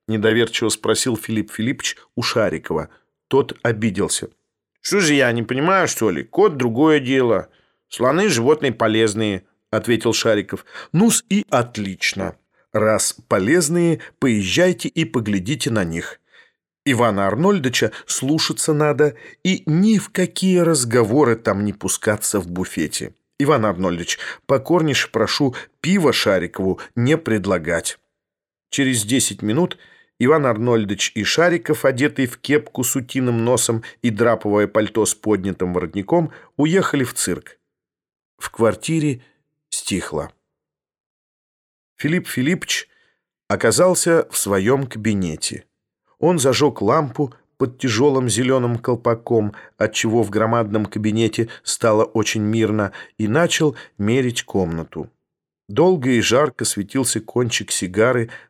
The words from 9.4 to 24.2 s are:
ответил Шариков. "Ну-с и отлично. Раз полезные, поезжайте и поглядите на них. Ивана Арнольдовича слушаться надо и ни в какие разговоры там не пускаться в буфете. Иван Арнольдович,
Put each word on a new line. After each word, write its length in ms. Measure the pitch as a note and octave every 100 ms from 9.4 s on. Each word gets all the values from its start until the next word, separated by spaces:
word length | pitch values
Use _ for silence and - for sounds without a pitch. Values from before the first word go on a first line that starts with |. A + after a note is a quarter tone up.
| - _ _
ответил 440 | A2 - A#2 A#2+
Шариков. 520 | A2 A#2+ G#2 F#2+ G2 - - -
"Ну-с 320 | D#3+ A3+ - -
и 160 | G3 G3+
отлично. 880 | C3 A#2+ - G2 F2+ - G2 F2+ - _ _ _
Раз 460 | G#2+ G#2+ G#2 - - -
полезные, 720 | G#2+ G2 E3+ D3 F3 E3+ D#3 - _
поезжайте 680 | C3+ A2 F#2+ A2 F3+ F3+ D3+
и 160 | -
поглядите 680 | D#3+ C3 G#2+ G2+ F2+ D3 C#3
на 120 | A2+
них. 380 | F2 E2 - - _ _ _ _ _ _ -
Ивана 420 | A#2+ A#2+ G2 G2
Арнольдовича 640 | G#2 F3+ G3+ B2+ A#2+ A2 - -
слушаться 680 | - C3 D#3 - D#3 -
надо 420 | D3+ D3+ C#3 D3 D3 - -
и 200 | F#3 F#3+ -
ни 320 | D#3 G#3 G#3
в 120 | -
какие 500 | - F3+ - F#3 F3+
разговоры 760 | E3 D#3 A2+ B2 G#2+ C3 C3+ A2+
там 300 | A2 G2 G#2
не 80 |
пускаться 680 | F#2 F#2 - - G#2 - G#2
в 80 | F2
буфете. 640 | F2 F#2 - D2+ - - - _ -
Иван 260 | C#3+ C#3+ G#2+
Арнольдович, 540 | F2 F#2+ E2+ F2 -